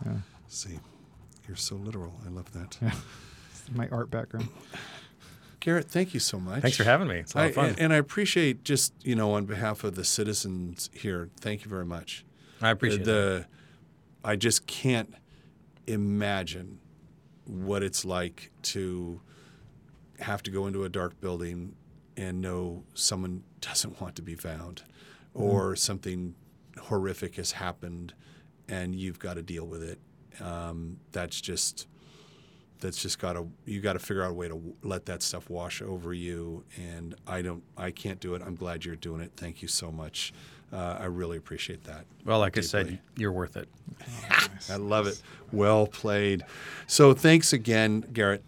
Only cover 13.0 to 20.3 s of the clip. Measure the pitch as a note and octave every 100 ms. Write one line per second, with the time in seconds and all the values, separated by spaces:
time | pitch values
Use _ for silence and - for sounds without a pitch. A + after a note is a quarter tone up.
13 | G#2 G#2+ G2 F#2+ - - - - - _
14 | _ - A2 G#2 A2+ - - - C3 B2
15 | G#2+ - - - - - - - - A2
16 | G2+ G2+ G#2 G2 F2 F2+ F#2 G2 - -
17 | - - - - - F#2 F#2+ G2+ G2 -
18 | F#2+ F2+ F2 - - - - G2+ F#2+ F2+
19 | F2 E2+ - - - - - - - -
20 | - - -